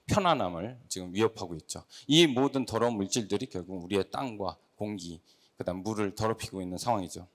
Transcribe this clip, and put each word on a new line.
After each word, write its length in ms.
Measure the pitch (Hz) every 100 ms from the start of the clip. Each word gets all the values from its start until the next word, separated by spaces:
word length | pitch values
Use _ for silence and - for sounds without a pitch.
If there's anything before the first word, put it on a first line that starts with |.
| -
편안함을 720 | 208 180 139 92 85 107 127 -
지금 240 | 95 90
위협하고 420 | 95 110 - 90 80
있죠. 280 | - 85 - - -
이 200 | 156 165
모든 380 | 123 139 135
더러운 300 | 120 107 120
물질들이 520 | 110 98 123 98 101 131
결국 380 | 92 87 95
우리의 260 | 87 98 92
땅과 460 | 135 135 104 92 - _ -
공기, 440 | 104 104 87 82 _ _ _ -
그다음 240 | - 92
물을 320 | 98 107 101
더럽히고 480 | 98 110 110 - 95
있는 160 | 90 87
상황이죠. 480 | 120 107 87 90 87